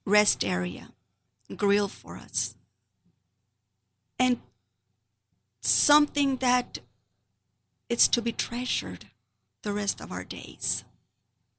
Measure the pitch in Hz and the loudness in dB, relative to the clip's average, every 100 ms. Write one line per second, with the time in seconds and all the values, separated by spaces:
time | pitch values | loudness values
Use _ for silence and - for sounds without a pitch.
0 | - 208 208 - 196 180 180 185 - _ | 0 4 4 2 0 -4 -4 -8 -14 _
1 | _ _ _ _ - 190 202 202 202 - | _ _ _ _ -14 -2 2 2 0 -6
2 | 170 180 - - - - _ _ _ _ | -14 -14 -4 -2 -2 -6 _ _ _ _
3 | _ _ _ _ _ _ _ _ _ _ | _ _ _ _ _ _ _ _ _ _
4 | _ - 254 240 - _ _ _ _ _ | _ -2 0 -2 -6 _ _ _ _ _
5 | _ _ _ _ _ _ - - - 294 | _ _ _ _ _ _ 2 6 6 6
6 | 294 294 277 262 254 247 247 - - _ | 4 0 -2 0 0 0 -2 -12 -16 _
7 | _ _ _ _ _ _ _ _ - 240 | _ _ _ _ _ _ _ _ -4 2
8 | - 233 226 - - 240 247 - - 175 | 2 2 -4 -4 -6 -6 -6 -6 -6 -10
9 | - _ _ _ _ _ 208 208 202 - | -14 _ _ _ _ _ -6 -2 -2 -4
10 | 170 185 170 - - - - - - _ | -6 -10 -10 -12 -14 -2 2 2 -2 _
11 | _ _ _ _ _ | _ _ _ _ _